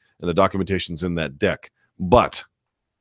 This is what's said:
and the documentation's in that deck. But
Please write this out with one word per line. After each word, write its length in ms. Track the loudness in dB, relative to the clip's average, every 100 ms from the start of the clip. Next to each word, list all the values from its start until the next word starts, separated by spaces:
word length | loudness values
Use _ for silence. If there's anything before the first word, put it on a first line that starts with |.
| _ _
and 80 | -2
the 60 |
documentation's 720 | 2 2 0 -4 -4 -4 -6
in 100 | -4
that 240 | -4 -6 -2
deck. 320 | -2 -2 -8 _ _ -10
But 460 | 4 4 4 -2 -12 _ _ _ _ _